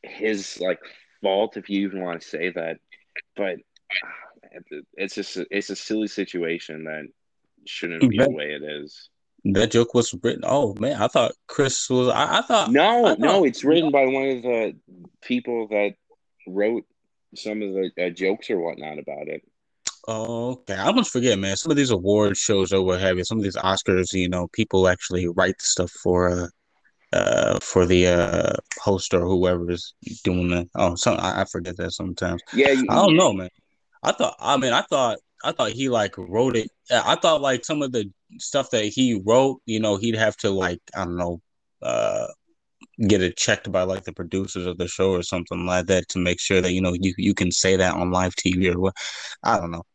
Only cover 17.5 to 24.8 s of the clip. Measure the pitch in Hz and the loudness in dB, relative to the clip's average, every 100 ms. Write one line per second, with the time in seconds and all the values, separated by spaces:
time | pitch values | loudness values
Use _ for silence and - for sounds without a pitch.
17.5 | 107 101 95 92 - 107 87 95 107 - | -6 -6 -4 -6 -4 -6 -2 -2 -2 -4
18.5 | 101 85 - 78 76 71 71 76 78 _ | -4 -4 -8 -12 -12 -12 -12 -10 -12 _
19.5 | _ _ _ - - - 110 117 117 120 | _ _ _ -12 -10 -10 -8 -6 -6 -6
20.5 | 127 - 95 113 233 220 127 123 101 98 | -8 -8 -4 0 0 0 0 2 2 0
21.5 | 95 160 143 135 101 92 104 104 98 - | -2 0 2 2 2 2 4 4 0 0
22.5 | 101 92 98 92 90 95 92 90 113 98 | 2 2 2 2 2 2 0 0 -2 -2
23.5 | - 95 95 - 92 90 95 90 90 87 | 0 0 0 2 2 2 0 0 -2 -4
24.5 | - 107 95 | -2 0 4